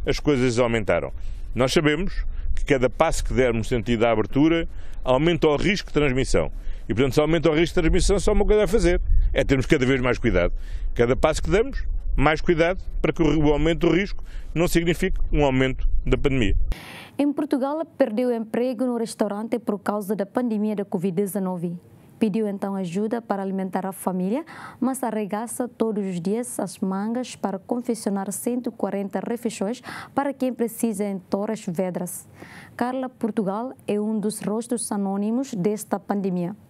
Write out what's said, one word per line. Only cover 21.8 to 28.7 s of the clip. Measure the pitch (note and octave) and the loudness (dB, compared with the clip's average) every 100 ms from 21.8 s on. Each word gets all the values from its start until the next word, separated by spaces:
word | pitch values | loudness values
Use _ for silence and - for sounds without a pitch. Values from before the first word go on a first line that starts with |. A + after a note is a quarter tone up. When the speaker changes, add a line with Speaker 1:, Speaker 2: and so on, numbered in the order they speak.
| - - - - | -14 -20 -20 -2
Speaker 2:
Pediu | A3+ A3+ G#3+ | -2 0 -2
então | G3 G3+ G3 | -4 -6 -4
ajuda | F#3 F3+ G#3+ A#3 | -4 -4 -4 -4
para | - G3 | -4 -4
alimentar | G3 F#3+ F#3+ F#3 | -2 -4 -4 -4
a | F#3+ | -6
família, | F3+ - F#3 F#3 B3+ E4 - - - | -4 -4 -2 -2 -2 -6 -16 -18 -4
mas | B3 C4 | -4 -2
arregaça | A#3+ A3 G3+ G#3 A#3 - B3 | -4 -4 -4 -6 -6 -6 -8
todos | - A3+ G#3+ | -4 -2 -2
os | F#3+ F3+ | -4 -4
dias | F3 A3 B3 - | -2 -4 -4 -8
as | G3 - | -8 -4
mangas | F#3+ F#3+ G#3+ A#3 A#3+ - | -4 -4 -4 -6 -8 -6
para | G3 F#3+ | -6 -6
confeccionar | - B3 A#3+ A3+ G#3+ G3 G3 | -6 -6 -4 -4 -2 -4 -4
cento | F#3+ - B3 B3 | -6 -4 -4 -6